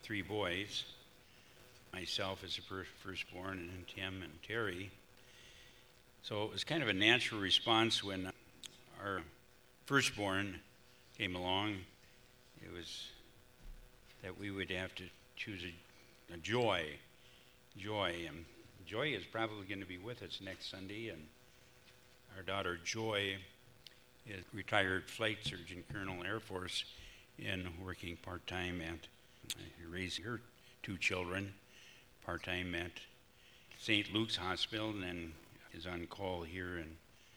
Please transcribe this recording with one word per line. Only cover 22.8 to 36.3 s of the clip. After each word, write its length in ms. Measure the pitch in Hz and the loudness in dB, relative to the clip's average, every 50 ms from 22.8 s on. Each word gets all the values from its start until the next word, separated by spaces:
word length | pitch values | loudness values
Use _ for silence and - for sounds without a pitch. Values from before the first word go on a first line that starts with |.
| 85 | -2
Joy 540 | - - 113 113 110 107 101 101 98 95 95 95 - - - - - - - - - - - - - - - - | -2 -2 0 0 2 2 4 4 2 0 -2 -4 -10 -16 -20 -20 -20 -20 -20 -20 -20 -20 -20 -20 -20 -20 -16 -12
is 160 | 117 101 92 92 - - | -10 -8 -8 -8 -8 -8
retired 560 | 104 92 - - 104 98 92 92 92 92 - | -8 0 4 6 6 8 6 6 4 2 -2
flight 260 | - - 113 107 110 104 - | -2 2 2 2 2 2 0
surgeon, 420 | - 92 90 85 82 90 87 85 - - | -2 -4 -4 -6 -8 -8 -8 -8 -6 -4
Colonel 320 | 104 95 95 95 87 87 | -4 -2 -2 -2 -2 -2
Air 160 | 95 104 113 | -2 -2 -2
Force, 440 | - - 98 92 90 90 - - - - - - - - - - - - - - | -2 -4 -4 -2 -2 0 0 -2 -2 -2 -6 -14 -14 -14 -16 -16 -20 -18 -12 -6
and 300 | - - 95 92 90 90 80 85 95 | -4 -2 -2 0 -2 -4 -6 -6 -6
working 320 | 92 90 - - 87 85 | -6 -6 -4 -6 -6 -6
part-time 640 | - - - 90 87 - - 90 92 90 90 90 87 | -6 -6 -6 -6 -6 -4 -2 -2 0 0 0 0 -2
at, 260 | 82 82 85 82 - - - - - - - - - - - | -2 -4 -4 -6 -8 -12 -18 -20 -20 -20 -20 -12 -8 -8 -6
uh, 80 | - 92 90 - - 85 82 | -6 -8 -10 -12 -12 -10 -6
raising 340 | 85 92 92 90 - - 85 | -4 -2 -2 -2 -2 -4 -4
her 160 | 113 123 110 - - - - - - - - - | -4 -4 -4 -6 -10 -20 -20 -20 -20 -16 -8 -6
two 140 | - 101 | -4 -2
children 560 | 87 - - 95 92 90 87 90 95 98 98 101 - - - - - - - - - - - - - - | 0 2 2 2 2 2 2 0 0 0 -2 -4 -10 -16 -20 -20 -20 -20 -18 -20 -20 -20 -20 -20 -8 -4
part-time 500 | - 87 85 - 92 90 90 90 90 87 | -2 -2 -2 0 0 0 2 2 0 0
at 180 | 85 85 87 - - - - - - - - - - - - - - - - - - | 0 -2 -2 -6 -10 -12 -14 -16 -20 -20 -20 -20 -20 -20 -20 -20 -20 -20 -18 -14 -4
Saint 360 | - - 110 104 104 - 95 | 4 6 6 6 6 6 4
Luke's 220 | 107 113 110 - | 4 4 4 2
Hospital, 520 | 101 90 92 92 87 - - - 110 107 110 | 2 2 2 2 2 0 0 0 0 0 0
and 140 | 107 104 92 | 0 -2 -2
then 300 | 90 87 87 82 82 80 80 - - - - - - - | -2 -2 -2 -4 -4 -8 -10 -14 -18 -20 -20 -16 -14 -12
is 120 | 87 80 | -8 -6
on 200 | 90 90 87 85 | -4 -4 -4 -4
call 340 | 82 - - 98 92 | -6 -6 -4 -2 0